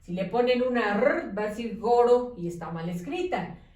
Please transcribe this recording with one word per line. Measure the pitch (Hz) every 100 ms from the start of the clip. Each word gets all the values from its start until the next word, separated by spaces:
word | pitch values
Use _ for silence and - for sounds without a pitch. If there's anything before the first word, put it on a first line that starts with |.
Si | -
le | 175 175
ponen | 233 247 247
una | 254 240 208
r, | 202 269 339 226 196
va |
a | 208
decir | 208 233 190
goro | 208 240 240 247 247 175
y | 175
está | - 165
mal | 165 170
escrita. | 175 - 359 359 185 170 - -